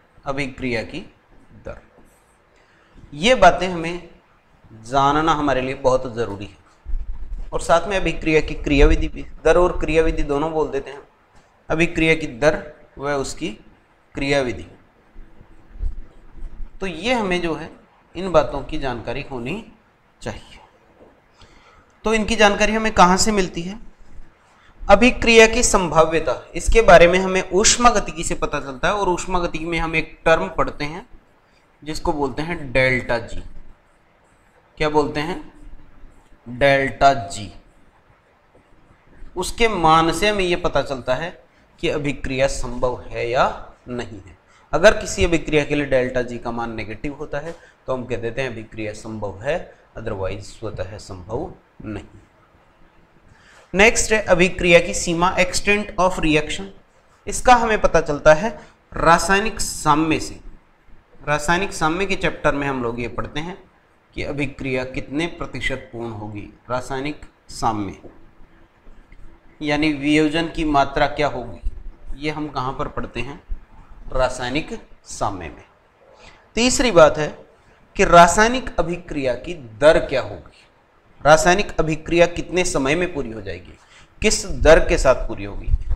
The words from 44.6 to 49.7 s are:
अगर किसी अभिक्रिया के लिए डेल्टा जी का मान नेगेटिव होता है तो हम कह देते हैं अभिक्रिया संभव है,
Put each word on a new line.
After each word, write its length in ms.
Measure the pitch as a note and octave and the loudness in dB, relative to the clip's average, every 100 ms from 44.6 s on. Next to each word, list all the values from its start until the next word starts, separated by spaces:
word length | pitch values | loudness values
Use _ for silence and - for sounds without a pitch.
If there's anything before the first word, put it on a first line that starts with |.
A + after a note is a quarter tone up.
| _ | _
अगर 260 | D3+ G3+ A3 | 4 4 4
किसी 260 | F#3 - | -4 -2
अभिक्रिया 400 | F3+ E3 - D3+ | 2 0 0 -2
के 100 | C#3+ | 0
लिए 120 | D3 C#3 | -4 0
डेल्टा 360 | C3 B2 B2 | 0 0 -4
जी 160 | A#2+ A#2 | -6 -8
का 120 | A#2+ | -8
मान 240 | A#2 A#2 | -8 -8
नेगेटिव 400 | A2 G#2 A2 D3 | -8 -10 -10 -10
होता 240 | C#3+ D3 C#3+ | -10 -10 -10
है 160 | D#3+ E3 - _ - | -10 -16 -20 _ -8
तो 60 | |
हम 120 | C3 A2+ | -8 -6
कह 100 | A2+ | -6
देते 260 | A2 - | -6 -6
हैं 80 | C3 | -8
अभिक्रिया 420 | A2 G#2+ A2 G#2 | -8 -14 -10 -10
संभव 480 | G#2 A2+ A2 G#2 F#2 | -10 -12 -10 -10 -8
है, 320 | B2+ F3 G#3 | -6 -6 -8